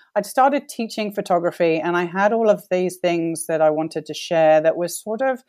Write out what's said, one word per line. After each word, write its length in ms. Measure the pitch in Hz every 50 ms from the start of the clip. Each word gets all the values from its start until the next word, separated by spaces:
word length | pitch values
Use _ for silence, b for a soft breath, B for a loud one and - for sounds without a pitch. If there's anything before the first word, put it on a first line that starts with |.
| b b b
I'd 100 | 208 202
started 420 | 208 - - 254 277 269 277 277 -
teaching 440 | - - 226 214 - - 214 208 208
photography 640 | - 185 - 185 175 170 175 160 - 175 165 160 160
and 200 | - 175 175 175
I 60 | 180
had 280 | 170 165 190 196 214 233
all 160 | 226 226 214
of 160 | 202 208 - -
these 260 | 185 180 185 180 180
things 500 | - - 175 170 170 165 165 165 156 -
that 140 | - 165 156
I 100 | 156 156
wanted 360 | 156 151 156 160 - 165 151
to 80 | - 151
share 460 | - - - 175 160 160 156 156 156 156
that 140 | 160 -
was 220 | 165 175 170 - -
sort 220 | - 214 220 220
of, 220 | 269 269 262 240 _